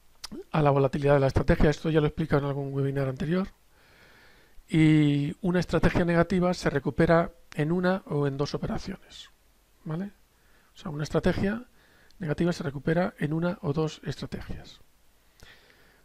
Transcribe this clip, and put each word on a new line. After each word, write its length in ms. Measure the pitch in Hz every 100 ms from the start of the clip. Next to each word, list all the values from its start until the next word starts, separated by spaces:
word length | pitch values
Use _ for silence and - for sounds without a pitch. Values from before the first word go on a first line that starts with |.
| _ _ - 320 -
a 120 | 160
la 80 | 147
volatilidad 440 | 139 135 156 139
de 60 | 143
la 60 | 135
estrategia, 420 | - 143 170 156
esto 200 | 147 165
ya 100 | 156
lo 60 | 151
he 20 |
explicado 340 | - 156 147
en 60 | 143
algún 240 | 139 139
webinar 340 | 139 139 139 135
anterior. 400 | 131 147 180 196 - _ _ _ _ - - - - _ - -
Y 680 | 165 156 156 147 143 143 -
una 180 | 180 180
estrategia 460 | 175 170 175 - 170
negativa 480 | 170 170 185 180
se 160 | 180 165
recupera 640 | 147 151 131 175 165 170 - -
en 160 | - 151
una 320 | 180 180 190 -
o 200 | 147 143
en 120 | 135
dos 160 | 143
operaciones, 720 | 143 - 220 - 190 - - - _ _ _ _ _
¿vale? 280 | - 160 196 - _ _ _ _ _
O 40 | -
sea, 120 | -
una 120 | 147
estrategia 640 | 151 165 185 170 190 226 247 _ _ _ _ -
negativa 320 | 160 147 175
se 80 | 170
recupera 500 | 165 139 165 165 190 -
en 160 | 147
una 240 | 160 175 -
o 140 | 156
dos 260 | 143 156 -
estrategias. 760 | 165 - 143 - - - - - - _ _ _ _ _ - - _ _ _ _